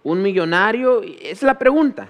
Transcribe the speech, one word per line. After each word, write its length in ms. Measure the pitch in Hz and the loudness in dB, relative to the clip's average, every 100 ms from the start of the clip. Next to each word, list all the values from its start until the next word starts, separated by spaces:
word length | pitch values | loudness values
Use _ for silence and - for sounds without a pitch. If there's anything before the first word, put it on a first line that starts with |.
un 220 | 139 175 | -4 -2
millonario? 800 | 196 185 165 175 208 233 254 240 | 0 0 0 2 2 0 0 0
Y 160 | - - | -2 -12
esa 100 | - | -14
es 120 | 185 | -2
la 160 | 269 262 | 0 2
pregunta. 480 | 262 302 294 - 95 | 2 2 2 -2 -14